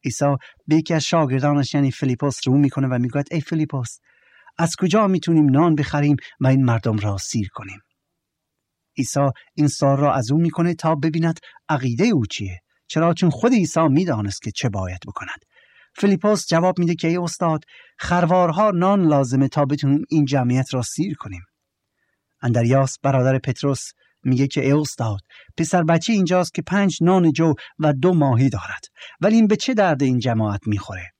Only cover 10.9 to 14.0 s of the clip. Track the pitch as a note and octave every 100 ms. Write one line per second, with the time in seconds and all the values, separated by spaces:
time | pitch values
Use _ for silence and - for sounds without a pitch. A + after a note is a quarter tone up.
10.9 | D#3+ D#3+ D#3+ E3 E3 - - - D3+ B2+
11.9 | A#2 A3 F3 G#2 - G2 F2+ _ _ _
12.9 | D#3 E3 E3+ F3 C#3 A#3 B3 E3+ E3 D#3+
13.9 | C#3